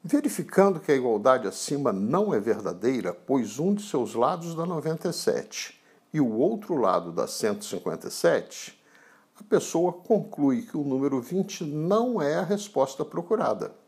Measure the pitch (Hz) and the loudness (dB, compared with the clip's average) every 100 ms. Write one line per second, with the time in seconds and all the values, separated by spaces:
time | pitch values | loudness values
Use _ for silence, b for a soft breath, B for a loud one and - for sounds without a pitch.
0 | 170 285 294 - 165 - 196 180 - 139 | 0 0 0 -4 -2 4 6 4 2 2
1 | 123 107 113 127 113 - - 143 135 98 | 4 2 6 4 2 -6 -4 0 0 0
2 | 104 170 208 135 104 107 98 90 107 131 | 0 2 2 0 0 0 -2 -2 -2 0
3 | 87 87 - 135 107 101 165 208 - 147 | -2 -6 0 0 0 -2 0 0 -2 -2
4 | 110 107 123 175 170 165 165 165 151 160 | -2 2 0 0 -6 -6 -4 -4 -4 -4
5 | 190 160 - - - - - - b b | -4 -2 -2 -2 -4 -10 -12 -14 b b
6 | _ 151 131 110 151 226 - 165 104 90 | _ 0 2 2 0 0 -4 0 4 2
7 | 87 85 - - 110 101 - 95 90 82 | 0 -2 -2 0 -2 -2 -6 -6 -6 -6
8 | - - 170 139 - - - - b b | -8 0 2 2 -2 -14 -18 -20 b b
9 | b b b _ - 202 - 165 175 175 | b b b _ 0 0 2 0 0 -2
10 | - 214 - - 143 123 - 160 143 131 | 0 0 0 0 2 2 -2 -4 -2 0
11 | 139 135 120 180 196 - 165 151 160 208 | 0 -2 -2 -2 -2 -4 -6 -4 0 2
12 | 247 226 143 160 185 202 202 - 135 - | 2 0 0 0 0 -4 -2 0 0 0
13 | 151 - 170 220 147 104 98 - | -6 -6 -2 0 0 -2 -6 -10